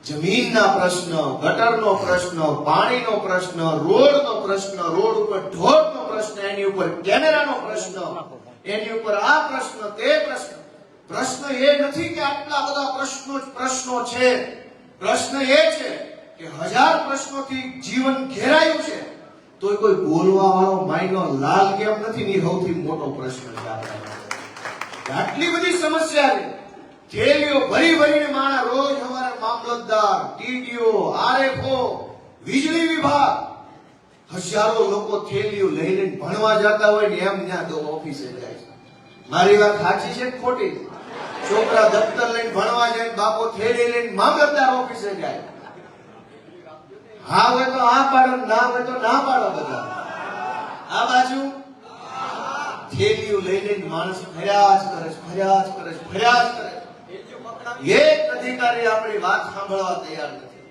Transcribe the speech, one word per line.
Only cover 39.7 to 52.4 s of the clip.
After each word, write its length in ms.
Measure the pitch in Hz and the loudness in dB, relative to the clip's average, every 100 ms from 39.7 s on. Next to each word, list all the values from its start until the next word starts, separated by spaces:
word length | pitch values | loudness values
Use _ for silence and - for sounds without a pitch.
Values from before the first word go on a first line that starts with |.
| 208 | 4
સાચી 320 | - 202 196 | 0 0 -2
છે 180 | 240 254 | -6 -6
કે 80 | 254 | -4
ખોટી? 500 | 240 247 - - - - - - - - - | -4 -2 -2 -4 -12 -16 -16 -14 -12 -10 0
છોકરા 400 | 214 220 220 214 | 0 4 6 6
દફતર 400 | 214 220 254 240 | 4 2 0 -2
લઈને 200 | 226 226 | -2 -4
ભણવા 400 | 190 214 240 233 | -2 0 2 0
જાય 180 | 226 233 | 0 -4
ને 60 | |
બાપો 320 | 214 214 220 226 | 0 0 0 -4
થેલી 460 | 190 220 233 240 | -2 -4 0 0
લઈને 200 | 240 233 | 0 -4
મામલતદાર 600 | 190 233 311 294 294 262 | 2 2 4 2 4 2
ઓફિસે 420 | 254 247 233 202 185 | 2 -4 -6 -8 -6
જાય. 280 | 151 - - - - - - - - - - - 170 175 - - - - - - - | -8 -8 -12 -18 -20 -20 -20 -20 -20 -20 -20 -20 -20 -20 -20 -20 -20 -20 -20 -20 -2
હા 120 | 170 | 4
હોય 240 | 240 254 254 | 4 4 0
તો 140 | 262 | 2
હા 300 | 240 262 269 | 4 4 6
પાડો, 320 | 262 254 254 220 | 6 4 4 0
ના 100 | 220 | 2
હોય 280 | 247 247 | 2 0
તો 80 | 247 | -2
ના 280 | 254 220 269 | -2 0 2
પાડો 300 | 269 254 214 | 2 0 0
બધા. 540 | - - 247 - - - - - - - - - - - | -4 -6 -8 -8 -10 -10 -12 -10 -10 -8 -8 -10 -12 -6
આ 140 | 226 240 | -2 2
બાજુ 500 | 247 254 269 277 - - - - - - - - - | 2 2 0 -6 -8 -18 -20 -20 -18 -14 -10 -8 -8